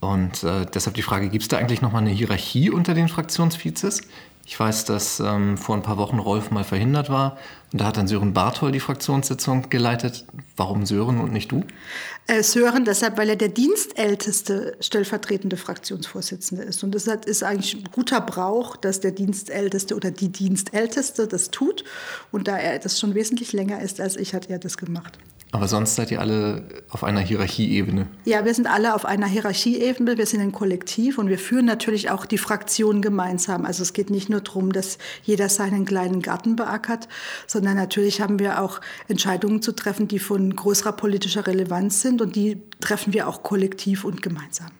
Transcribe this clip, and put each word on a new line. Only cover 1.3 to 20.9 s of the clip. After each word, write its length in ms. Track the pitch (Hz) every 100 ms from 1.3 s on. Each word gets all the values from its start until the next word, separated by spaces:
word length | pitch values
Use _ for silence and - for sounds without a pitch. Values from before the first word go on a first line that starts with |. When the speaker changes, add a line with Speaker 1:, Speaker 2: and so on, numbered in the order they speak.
| 104 -
Speaker 1:
da 120 | 117
eigentlich 240 | 117 117
noch 100 | 123
mal 60 | 113
eine 120 | 107
Hierarchie 600 | 101 110 101 - 127 165
unter 240 | 180 175
den 120 | 165 170
Fraktionsvizes? 960 | 165 160 - 170 165 160 160 196 202 - - - - -
Ich 120 | -
weiß, 280 | 110 107 -
dass, 340 | 104 - -
ähm, 380 | 101 104 101 101
vor 180 | - 107
ein 60 |
paar 160 | 107 101
Wochen 200 | 101 120
Rolf 320 | 113 101 107
mal 140 | 107
verhindert 440 | 98 98 113 143 135
war 280 | 135 135 139 - - -
und 80 | -
da 40 |
hat 140 | 104 107
dann 100 | 98
Sören 240 | 104 101
Barthol 400 | 95 95 - 147
die 80 | 135
Fraktionssitzung 880 | - 135 - 139 135 131 - 131 127
geleitet. 560 | 127 120 120 123 120 - - - -
Warum 300 | 95 101 98
Sören 340 | 101 110 123
und 120 | 117
nicht 200 | 107 -
du? 100 | - 190 - - - - - -
Speaker 2:
Äh, 160 | 220
Sören 420 | 214 240 240 240
deshalb, 320 | 240 196 226 220
weil 120 | 214
er 80 | 214
der 140 | 214
dienstälteste 1300 | - 269 427 - - 214 202 - 196 - 196 - -
stellvertretende 760 | - 214 196 208 - 196 196 185
Fraktionsvorsitzende 1080 | - 175 - 190 156 196 185 180 - 185
ist. 180 | - 175
Und 120 | 196 202
das 100 | 220
hat, 200 | 220 220
ist 180 | 214
eigentlich 300 | - 202 196
ein 160 | 208 202
guter 300 | - 247 247
Brauch, 540 | - 180 185 220 240 -
dass 220 | 190 190
der 140 | 196
Dienstälteste 840 | 190 196 196 - 202 202 196 -
oder 160 | 208 190
die 200 | 175 196
Dienstälteste 1000 | 190 196 190 - 208 226